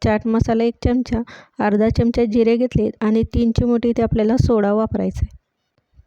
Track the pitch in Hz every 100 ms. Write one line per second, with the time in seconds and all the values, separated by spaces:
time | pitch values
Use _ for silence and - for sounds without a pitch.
0 | 226 214 226 226 - 226 233 233 247 247
1 | 240 226 240 - - - 208 208 220 240
2 | 233 240 233 233 226 233 247 - 214 -
3 | 214 220 226 233 233 - 240 233 240 233
4 | 226 226 214 247 - 226 202 214 220 202
5 | 190 - - - _ _ _ _ _ _